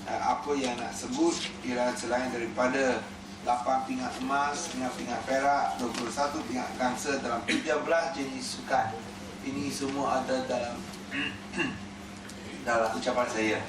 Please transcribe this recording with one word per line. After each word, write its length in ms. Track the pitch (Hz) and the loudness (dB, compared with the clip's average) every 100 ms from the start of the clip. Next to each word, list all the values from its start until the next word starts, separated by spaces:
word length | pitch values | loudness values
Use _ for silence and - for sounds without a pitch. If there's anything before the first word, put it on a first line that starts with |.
Uh, 160 | - 113 | -4 0
apa 320 | 131 - 143 143 | 2 0 2 0
yang 160 | 127 120 | 2 -2
nak 160 | 120 | -4
sebut 400 | - 123 190 330 - - - | -6 -4 4 4 4 -4 -6
ialah 320 | 127 123 123 120 | -2 2 2 0
selain 320 | 113 123 127 | 0 0 0
daripada 720 | 123 117 101 123 135 135 113 101 - - - - | -2 -2 2 2 4 4 2 -2 -12 -12 -8 0
lapan 320 | 123 - 135 135 | 2 4 2 2
pingat 240 | 127 123 - | -2 -2 -4
emas, 480 | 127 139 143 - - 127 | 0 2 2 0 -4 -2
pingat-pingat 480 | 127 - 123 117 | -2 -2 -4 -4
perak, 560 | 120 135 139 143 123 - | 2 4 6 6 4 0
dua 80 | 123 107 | -2 -2
puluh 160 | 120 | -4
satu 320 | 104 143 151 135 | 0 0 0 -2
pingat 160 | 127 127 - | -2 -2 0
gangsa 400 | 127 123 147 135 | 0 0 0 0
dalam 160 | 123 - - | 0 -2 0
tiga 320 | - 156 151 139 | 0 2 0 4
belas 240 | 165 - | 4 4
jenis 480 | 147 135 131 - - | -2 -4 -4 -6 -6
sukan. 320 | - 135 - - - - - - 135 | 2 2 2 -2 -8 -10 -10 -8 -4
Ini 240 | 139 143 | -2 -2
semua 480 | 127 139 139 135 131 | -2 -2 0 2 2
ada 240 | 127 131 | 2 0
dalam, 320 | 127 123 117 - - - - 135 | 2 0 0 -4 -8 -10 -6 -4
<clears throat> 80 | - - - - 165 - - - - - - - - - - | -4 -6 -8 -2 -2 -2 -8 -10 -12 -12 -10 -10 -10 -6 2
dalam 240 | 117 113 | 4 4
ucapan 360 | - 123 123 123 | 2 0 2 2
saya. 280 | 110 110 107 | 2 2 2